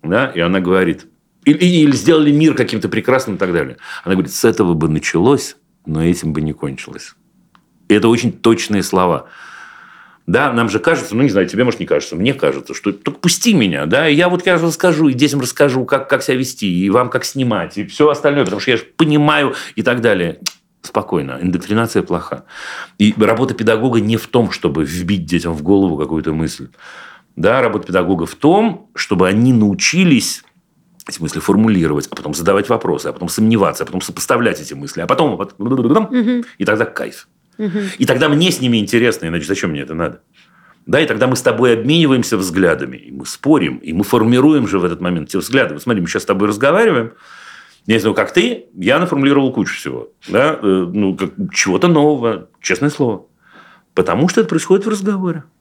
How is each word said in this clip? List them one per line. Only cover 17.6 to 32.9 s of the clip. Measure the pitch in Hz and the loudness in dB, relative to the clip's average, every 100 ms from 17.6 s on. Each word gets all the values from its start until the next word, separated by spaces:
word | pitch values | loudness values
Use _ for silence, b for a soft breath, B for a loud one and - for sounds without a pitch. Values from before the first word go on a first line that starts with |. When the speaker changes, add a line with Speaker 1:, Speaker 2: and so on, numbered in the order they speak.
| 85 - | -4 -8
Speaker 1:
и | |
всё | 98 - 151 | -10 2 2
остальное, | 147 147 143 | 4 0 0
потому | 120 101 | 0 -2
что | - | -2
я | 117 | -2
же | - - | -4 -2
понимаю | 151 151 147 151 139 B B - | 2 4 2 2 0 B B -4
и | |
так | 92 123 | -2 2
далее. | 113 98 85 - - - _ _ | 2 2 -2 -6 -14 -14 _ _
Спокойно, | - - - 87 69 65 | -6 -6 -2 -4 -4 -4
индоктринация | 87 87 - 107 113 101 | -4 -4 -2 -2 0 -2
плоха. | 87 85 - 67 B B B B B _ | -2 -4 -6 -12 B B B B B _
И | 104 107 | 2 4
работа | 107 113 127 | 2 2 -2
педагога | 113 110 110 127 117 | -2 0 2 2 0
не | 107 113 | 0 -2
в | - | 0
том, | 123 104 | 0 0
чтобы | - 80 71 | -2 -4 -2
вбить | 73 87 90 101 80 | -4 -4 -2 -2 0
детям | 85 85 | -2 -2
в | 78 | -6
голову | 76 98 95 73 | 2 2 2 0
какую-то | 76 80 82 | -2 -2 -2
мысль. | 78 80 - 65 B B B B B B - | -2 -4 -6 -16 B B B B B B 0
Да, | 90 127 | 2 4
работа | 120 104 - | 2 -2 -2
педагога | 92 87 92 | -2 0 -2
в | 82 | -2
том, | - 147 196 226 175 - | 0 2 4 2 -2 -12
чтобы | - - 95 92 | -10 -4 0 2
они | 104 123 | 4 4
научились | 123 104 98 - 165 185 127 - - _ _ _ _ _ _ - | 4 2 2 -2 2 4 4 0 -10 _ _ _ _ _ _ -16
эти | - | -10
мысли | 80 - | -8 -6
формулировать, | - 98 110 98 80 73 67 | 2 4 4 2 2 -2 -4
а | - | -10
потом | 76 | -8
задавать | 73 85 98 101 | -4 0 0 2
вопросы, | 113 - | -2 0